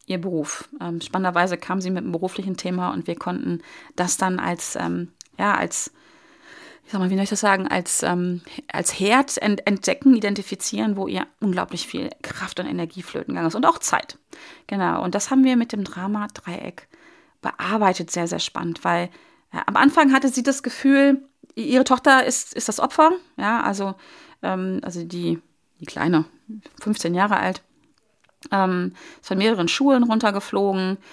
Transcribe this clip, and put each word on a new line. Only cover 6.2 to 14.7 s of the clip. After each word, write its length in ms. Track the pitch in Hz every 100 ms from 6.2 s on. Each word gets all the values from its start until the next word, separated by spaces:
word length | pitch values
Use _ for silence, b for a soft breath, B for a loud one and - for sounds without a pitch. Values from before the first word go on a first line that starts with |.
| B B B B B B
ich 80 | -
sag 80 | 202
mal, 100 | 185
wie 40 |
soll 100 | 190
ich 60 | 196
das 100 | 202
sagen, 280 | 214 190 185
als, 340 | 185 175 -
ähm, 380 | 160 180 180 175 B B -
als 260 | 165 180 -
Herd 380 | 196 247 277 -
ent-, 280 | 214 202 -
entdecken, 480 | 196 - 185 269
identifizieren, 800 | 233 202 202 196 190 - 208 220 196
wo 100 | 190
ihr 200 | 185 - _
unglaublich 460 | 208 180 - 175 -
viel 240 | - - -
Kraft 380 | - - 180 -
und 60 | 180
Energie 360 | 180 165 185
flöten 320 | - - -
gegangen 140 | 175 165
ist 60 |
und 120 | 220 330
auch 120 | -
Zeit. 400 | - - - - _ B B B
Genau, 360 | -